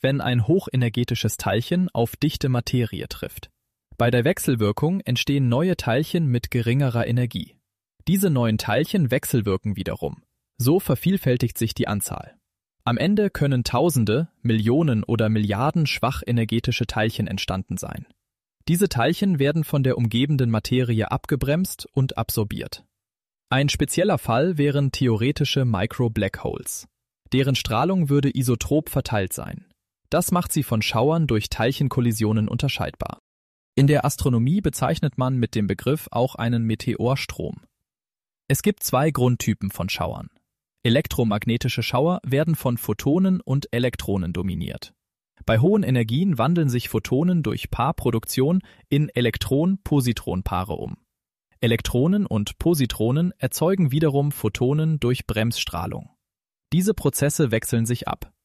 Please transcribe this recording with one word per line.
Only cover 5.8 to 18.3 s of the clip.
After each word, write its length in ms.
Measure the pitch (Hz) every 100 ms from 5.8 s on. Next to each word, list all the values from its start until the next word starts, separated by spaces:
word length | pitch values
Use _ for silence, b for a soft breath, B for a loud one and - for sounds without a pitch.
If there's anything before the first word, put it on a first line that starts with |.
| - 120 160 180 156
mit 240 | 120 -
geringerer 560 | 123 117 127 139 117 -
Energie. 500 | 120 123 98 78 _ _ _ _ _ -
Diese 200 | 190 196
neuen 300 | 139 117 110
Teilchen 520 | - 107 160 202 135
wechselwirken 640 | 123 - 131 101 95 107 98
wiederum. 480 | 92 - 76 - - _ _ -
So 220 | 120 175
vervielfältigt 760 | - 139 165 196 - 123 120 -
sich 180 | 113
die 140 | - -
Anzahl. 480 | 104 - - - - _ _ _ _
Am 140 | - 117
Ende 320 | 151 208 202
können 340 | - 143 127
Tausende, 640 | 120 120 170 139 104 113 165 _
Millionen 640 | 120 113 107 135 165 113
oder 240 | - 113 110
Milliarden 580 | 110 104 101 139 165 151
schwach 360 | - 120 131 -
energetische 600 | 120 113 113 - 117 117
Teilchen 400 | - 110 - 107
entstanden 520 | 95 - 95 - 90
sein. 280 | - - - _ _